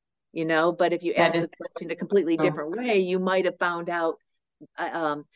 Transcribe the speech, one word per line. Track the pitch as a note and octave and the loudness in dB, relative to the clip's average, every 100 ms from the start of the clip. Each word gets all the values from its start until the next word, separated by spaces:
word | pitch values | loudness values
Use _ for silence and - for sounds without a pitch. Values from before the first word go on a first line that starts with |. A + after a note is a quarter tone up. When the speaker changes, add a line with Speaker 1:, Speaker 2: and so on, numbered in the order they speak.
| _ _ _ | _ _ _
Speaker 1:
you | - | -6
know, | D#3+ D#3+ E3+ | 0 2 2
but | E3+ F3 | 2 2
if | E3+ | 0
you | E3+ | 0
Speaker 2:
That | D3+ E3 | 2 4
Speaker 1:
ask | E3 | 2
Speaker 2:
is | E3 | -2
Speaker 1:
the | - | -6
question | E3 - E3+ | -12 -10 -8
a | E3 | -8
completely | F3+ G3+ E3 E3 | 0 2 2 2
Speaker 2:
true. | F3+ | 2
Speaker 1:
different | D3+ D3+ G#3 | 0 -4 -4
way, | B3 G3+ | 0 2
you | F#3 F#3 | 2 0
might | F#3 F#3+ F3+ | 2 2 0
have | F3 | 0
found | F3+ E3+ E3+ | -2 -2 -4
out, | E3+ E3 D3 _ _ _ _ D3+ - | -2 -2 -2 _ _ _ _ -18 -8
uh, | E3 | -6
um, | E3 D#3 D3 D3 | -2 -2 -4 -8